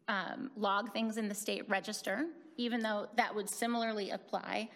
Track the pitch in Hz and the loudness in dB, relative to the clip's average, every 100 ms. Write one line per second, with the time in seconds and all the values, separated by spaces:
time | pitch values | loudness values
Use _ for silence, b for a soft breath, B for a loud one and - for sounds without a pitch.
0 | - 202 175 - - - 202 196 220 214 | -2 0 0 -4 -6 0 2 4 2 0
1 | 226 214 214 202 - 202 - 196 185 214 | 0 0 -2 -2 -2 -2 0 0 0 -4
2 | - 196 330 320 - - 240 233 220 208 | -2 -2 -2 -4 -12 -2 0 2 2 0
3 | - 226 220 208 202 - 233 233 226 214 | 2 4 4 2 -2 0 2 2 2 0
4 | 196 196 - 196 - 208 226 | -2 -4 -4 -4 -2 -2 -2